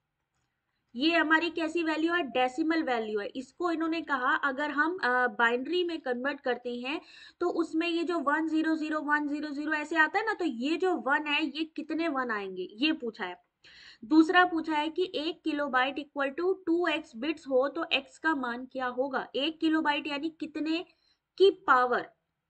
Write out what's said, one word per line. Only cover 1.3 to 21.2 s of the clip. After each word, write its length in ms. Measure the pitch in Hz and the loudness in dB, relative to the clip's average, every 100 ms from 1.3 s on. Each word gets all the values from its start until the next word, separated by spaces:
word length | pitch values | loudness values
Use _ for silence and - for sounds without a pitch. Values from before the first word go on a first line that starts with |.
| 320 339 | 4 2
कैसी 320 | 330 311 330 | -2 -4 -2
वैल्यू 300 | 320 311 320 | -2 0 0
है, 80 | 349 | 0
डेसिमल 580 | 277 254 254 254 311 320 | 0 0 0 0 0 0
वैल्यू 360 | 262 240 220 214 | 0 -2 -2 -4
है, 80 | 202 | -4
इसको 420 | - 254 - 349 | -8 -12 -6 -4
इन्होंने 300 | 320 330 330 | -2 -2 -4
कहा 300 | 302 277 247 311 285 | -2 -2 0 0 0
अगर 260 | 262 294 | -2 -2
हम, 260 | 285 311 370 | 0 0 0
अ, 300 | 240 254 247 208 | 0 2 2 2
बाइनरी 460 | 233 240 262 349 | 2 2 0 0
में 160 | 349 330 | 0 -2
कन्वर्ट 380 | 269 240 262 294 | -4 -2 -2 -4
करते 320 | 262 233 247 240 | -2 -4 -4 -8
हैं 220 | 254 320 - - - - | -6 -8 -8 -20 -18 -4
तो 80 | 349 | -2
उसमें 360 | - 320 320 339 | 0 0 0 0
ये 160 | 339 | 0
जो 140 | 330 339 | 0 0
वन 260 | 269 294 320 | 0 0 2
ज़ीरो 280 | 311 320 311 | 0 0 0
ज़ीरो 240 | 302 311 | 0 -4
वन 260 | 285 294 294 | 0 0 0
ज़ीरो 220 | 294 302 | -4 -6
ज़ीरो 240 | 277 302 | -6 -2
ऐसे 220 | 311 302 330 | -2 0 4
आता 220 | 311 381 | 4 4
है 60 | 440 | -2
ना, 80 | |
तो 120 | 415 339 | -2 -2
ये 320 | 226 262 339 | -2 -2 0
जो 160 | 370 330 | 0 0
वन 300 | 226 294 302 | 0 0 2
है, 160 | 294 311 | 0 0
ये 180 | 285 320 - | -4 -8 -8
कितने 320 | 311 311 339 | -6 -4 -2
वन 220 | 269 254 | -2 -2
आएंगे, 360 | 214 196 185 180 214 | -4 -6 -8 -10 -2
ये 160 | 302 | 0
पूछा 320 | 277 240 214 185 | 0 -4 -6 -8
है। 100 | 180 _ _ - - - - 220 | -10 _ _ -20 -20 -20 -14 2
दूसरा 380 | 311 320 359 359 | 6 8 8 6
पूछा 300 | 330 320 302 | 4 -2 -2
है 140 | 311 | -2
कि 220 | 311 370 - | -2 -2 -2
एक 240 | 302 339 | -4 -6
किलोबाइट 520 | 320 294 285 247 262 285 | -4 -2 0 2 0 -2
equal 360 | 285 285 277 277 | -8 -4 -4 0
to 180 | 349 381 - | -2 0 0
टू 220 | 330 349 | 0 2
एक्स 280 | 311 311 226 | -2 -4 -8
bits 300 | 277 320 269 | -4 -4 0
हो 200 | 262 269 | 2 2
तो 160 | 285 311 | -2 -2
एक्स 240 | - 269 - | -4 -4 -6
का 160 | 320 302 | -2 -2
मान 300 | 247 240 254 | -2 -6 -8
क्या 200 | 262 254 | -6 -6
होगा? 380 | 240 277 262 180 - | -2 -2 -2 -4 -4
एक 240 | 285 320 | -4 0
किलोबाइट 480 | 320 311 302 294 294 | 2 2 2 0 -2
यानी 220 | 285 320 - | -4 -6 -8
कितने 440 | 302 311 294 330 359 _ _ _ | -10 -6 -4 -4 -6 _ _ _